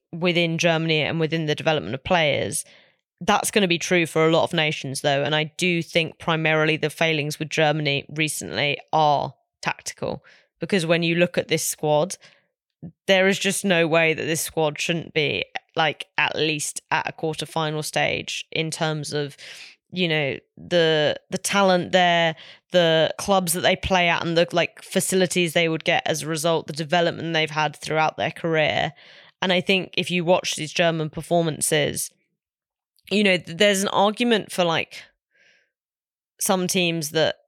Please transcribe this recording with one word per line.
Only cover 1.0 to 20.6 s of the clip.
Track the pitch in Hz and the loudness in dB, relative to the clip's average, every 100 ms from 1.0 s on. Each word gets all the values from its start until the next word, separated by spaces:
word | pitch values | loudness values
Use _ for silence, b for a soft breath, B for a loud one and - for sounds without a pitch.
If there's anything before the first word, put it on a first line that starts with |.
and | 113 165 | 0 0
within | 156 165 151 | -2 0 -2
the | |
development | 151 156 151 85 | 0 0 0 -2
of | 131 | -8
players. | - 175 147 - 101 - - b b b _ - | 0 2 2 0 -2 -6 -10 b b b _ -6
That's | 175 202 - | 0 0 2
gonna | 220 185 | 0 2
be | 170 | 0
true | - 180 | 2 0
for | 160 160 | 2 2
a | 160 | 4
lot | 165 | 4
of | - | 2
nations, | 170 151 - 135 135 | 0 -2 -4 -8 -4
though. | 147 139 | 0 0
And | 143 | 0
I | 156 156 - | 0 -2 -2
do | 180 170 | 0 0
think | - 170 160 - | 0 -2 -2 -6
primarily | 175 160 156 156 156 156 | -2 0 2 2 2 0
the | 151 | -2
failings | - 165 156 147 151 | -2 0 0 -2 -6
with | 156 | -4
Germany | - 151 151 147 139 - | 2 2 2 0 -2 -4
recently | 151 156 - 92 92 143 - - | -4 -4 -4 -6 -2 -2 -4 -2
are | 156 151 143 135 - _ _ | 2 4 2 -2 -10 _ _
tactical, | - - - - - - b b b - | -6 -6 -12 -8 -8 -8 b b b -12
because | 165 196 | -2 -2
when | 160 170 | 2 0
you | 170 | 2
look | 170 175 170 | 2 2 0
at | - | -2
this | 156 | -2
squad, | - - 151 147 185 - b b b _ _ _ 165 _ - | -4 -4 0 2 0 -6 b b b _ _ _ -20 _ 2
there | 190 190 | 4 4
is | 196 | 2
just | 196 - | -2 0
no | 202 170 165 | 2 2 4
way | 165 160 | 4 2
that | 151 | 0
this | 131 160 | -2 -4
squad | - 160 151 147 | -4 -2 -2 -2
shouldn't | - 170 - | -4 -4 -2
be, | 160 139 98 - - _ | -2 0 -2 -4 -10 _
like, | 160 156 - - - | -2 -2 -2 -8 -2
at | 147 - | -2 0
least | 156 147 - - - | -2 -2 -6 -10 -4
at | 151 - | -4 -4
a | |
quarterfinal | - 160 156 147 165 156 156 | -6 -6 -6 -6 -4 -2 -4
stage | 151 - 151 - - - - | -4 -2 0 -2 -6 -10 -8
in | - 160 | -6 -6
terms | - 156 156 143 | -4 -4 -4 -4
of, | 147 143 - B B B B _ | -6 -6 -10 B B B B _
you | 180 170 | -4 0
know, | 156 139 87 _ | 0 -2 -6 _
the, | - | -20